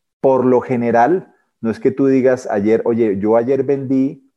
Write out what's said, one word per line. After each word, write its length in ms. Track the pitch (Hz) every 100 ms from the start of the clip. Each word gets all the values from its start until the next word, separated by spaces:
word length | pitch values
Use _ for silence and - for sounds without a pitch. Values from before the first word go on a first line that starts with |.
| _ _
por 240 | 135 131 127
lo 160 | 123
general, 720 | - 123 117 117 147 185 - _ _ _
no 100 | 113
es 80 | 107
que 100 | 139
tú 160 | 131 135
digas 420 | 135 127 127 -
ayer, 320 | 107 104 110 -
"Oye, 320 | 117 110 98
yo 200 | 107 113
ayer 260 | 117 135
vendí 680 | 131 139 135 135 135 160 _